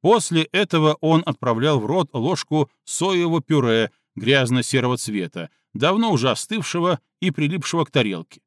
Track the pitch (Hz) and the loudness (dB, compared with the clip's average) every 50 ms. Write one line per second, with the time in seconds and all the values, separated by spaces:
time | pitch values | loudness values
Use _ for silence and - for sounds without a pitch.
0 | - 170 220 226 - - 170 160 160 - - 185 208 - - 165 156 151 151 - | 4 4 4 4 2 0 0 0 0 0 0 -2 -2 0 2 2 2 2 2 2
1 | - 156 160 156 170 - 127 _ - 123 117 113 123 151 151 131 107 107 151 185 | 0 2 2 2 2 0 -6 _ -2 -2 0 0 2 2 2 0 0 0 0 -2
2 | 170 143 - 127 113 151 - - - _ 151 151 147 - _ _ _ - - - | -2 -2 -4 -4 -2 -2 -2 -4 -4 _ 0 0 0 -2 _ _ _ -10 -6 -4
3 | 165 190 190 180 175 170 165 165 139 _ 156 147 127 120 113 113 113 - _ _ | -2 0 0 0 0 0 0 -2 0 _ 0 2 2 4 2 2 2 0 _ _
4 | _ _ _ - 113 113 135 139 131 117 123 127 117 - - 131 123 123 127 120 | _ _ _ -4 0 2 4 4 4 2 0 0 0 0 0 0 0 0 -2 -2
5 | - - 104 101 90 82 _ 92 82 - _ _ _ _ _ 104 127 160 190 214 | -4 -6 -4 -4 -6 -6 _ -10 -12 -12 _ _ _ _ _ -2 0 0 2 2
6 | 233 226 190 127 117 131 120 - - - 214 220 156 - - 175 170 180 175 - | 0 0 0 0 2 0 -2 -2 -4 -6 -6 -6 -4 -4 -4 -2 0 0 -2 -2
7 | _ _ _ _ - 185 151 - 151 147 175 175 - - - 170 156 - _ 147 | _ _ _ _ -4 -4 -2 -2 -2 -2 -2 -4 -6 -4 -2 -4 -4 0 _ 0
8 | 117 104 95 85 82 _ - - _ | 0 0 -2 -6 -10 _ -20 -20 _